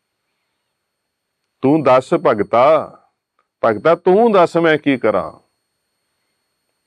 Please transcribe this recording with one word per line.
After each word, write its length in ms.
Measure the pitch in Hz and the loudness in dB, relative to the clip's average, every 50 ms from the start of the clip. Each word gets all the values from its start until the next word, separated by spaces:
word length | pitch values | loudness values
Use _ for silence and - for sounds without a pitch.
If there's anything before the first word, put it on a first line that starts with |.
| _ _ _ _ _ _ _ _ _ _ _ _ _ _ _ _ _ _ _ _ _ _ _ _ _ _ _ _ _ _ _ _ | _ _ _ _ _ _ _ _ _ _ _ _ _ _ _ _ _ _ _ _ _ _ _ _ _ _ _ _ _ _ _ _
ਤੂੰ 220 | - 135 151 160 127 | -2 0 0 2 2
ਦੱਸ 300 | 135 127 131 - - 180 | 2 2 0 0 -2 -4
ਭਗਤਾ, 840 | 160 - 147 117 104 98 - - 117 131 151 160 143 104 - - - _ _ _ _ _ _ _ _ _ _ _ - - | -2 -2 -2 -2 -2 -2 -2 0 0 2 2 2 0 -2 -6 -16 -20 _ _ _ _ _ _ _ _ _ _ _ -6 -4
ਭਗਤਾ 300 | 117 107 107 131 156 170 | -4 -4 -2 -2 -2 -2
ਤੂੰ 360 | 170 - 185 180 214 240 233 | 0 0 0 2 2 2 2
ਦੱਸ 260 | 196 185 170 - - | 2 2 0 0 0
ਮੈਂ 200 | 165 170 160 156 | -2 0 0 -2
ਕੀ 200 | 143 - 147 135 | -2 -2 -4 -4
ਕਰਾਂ?" 460 | 117 - 110 101 92 78 - - - _ _ _ _ _ _ _ _ _ _ _ _ _ _ _ _ _ _ _ _ _ _ _ _ _ _ _ _ _ | -2 -2 -2 -2 -4 -6 -8 -14 -20 _ _ _ _ _ _ _ _ _ _ _ _ _ _ _ _ _ _ _ _ _ _ _ _ _ _ _ _ _